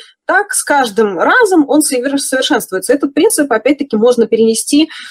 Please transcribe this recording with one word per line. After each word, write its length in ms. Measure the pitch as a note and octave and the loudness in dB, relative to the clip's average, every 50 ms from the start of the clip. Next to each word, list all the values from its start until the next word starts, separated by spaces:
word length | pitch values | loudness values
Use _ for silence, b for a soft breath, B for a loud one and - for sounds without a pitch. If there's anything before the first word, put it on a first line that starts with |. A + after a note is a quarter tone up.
| B B B B _ - | B B B B _ -2
так 260 | E4 F#4+ G#4 G#4 - | 0 0 0 -2 -4
с 100 | - - | -6 -2
каждым 540 | - D4 C#4 C4 A#3 G3 A3 A3 G#3 F#3+ D#3+ | 0 0 0 0 0 0 0 0 0 0 0
разом 460 | G3+ C#4 F#4 B4+ A#4+ G4 F#4+ E4 C#4+ C#4 | 0 2 2 4 4 4 4 2 2 2
он 140 | C4+ D4+ | 2 0
соверш-, 400 | D4+ - C#4 B3 A#3+ C#4 C#4 C#4 | 0 0 -2 -4 -4 -2 -4 -4
совершенствуется. 720 | - - C4 B3+ - - D4+ A3 - - F#3 F#3 F3+ - C4 | -4 -2 -4 -2 -2 0 -2 -2 -2 -4 -6 -6 -2 0 -2
Этот 200 | C#4 D#4+ C#4 - | 0 -2 -2 -2
принцип, 360 | D4 E4+ A4 A4 - D4 C#4 | 0 0 0 2 0 -2 0
опять-таки, 460 | A#3 A3 - - D4+ - C#4+ - - G#3 | 0 0 0 0 0 -2 -4 -4 -2 2
можно 300 | G#3+ B3 B3 A#3 A3 A3 | 2 2 4 2 0 0
перенести 600 | A#3 A3 A3+ A3+ A3+ A3+ - - C#4+ D4 D#4+ D#4 B B B B | 2 2 2 2 2 0 -2 0 2 2 2 0 B B B B